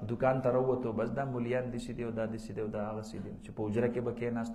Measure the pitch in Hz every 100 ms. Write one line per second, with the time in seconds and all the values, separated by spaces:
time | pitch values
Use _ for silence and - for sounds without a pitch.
0 | 110 117 131 131 131 123 127 127 117 110
1 | 117 127 135 123 117 127 123 117 117 120
2 | 117 110 113 113 - 107 107 107 104 107
3 | 107 98 98 - - - 107 107 120 123
4 | 120 113 120 117 117